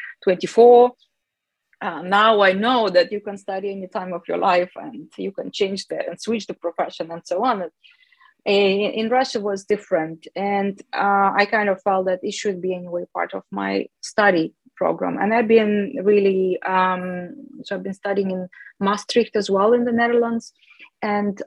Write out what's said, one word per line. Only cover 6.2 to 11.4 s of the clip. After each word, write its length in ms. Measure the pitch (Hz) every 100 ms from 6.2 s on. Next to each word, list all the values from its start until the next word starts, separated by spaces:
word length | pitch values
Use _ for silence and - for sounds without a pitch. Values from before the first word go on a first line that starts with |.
switch 260 | 214 226 -
the 80 |
profession 560 | - 170 - - - 165
and 120 | 165
so 200 | - 180
on. 260 | 254 202 170 - _ _ _ _ _ _ 202
In, 340 | 202 196 196 208 220
in 80 | 220
Russia 320 | 254 269 226
was 240 | 202 196
different. 640 | - 202 - 170 160 160 - 185
And, 440 | 202 202 196 196 -
uh, 400 | - 202 202 196
I 120 | 202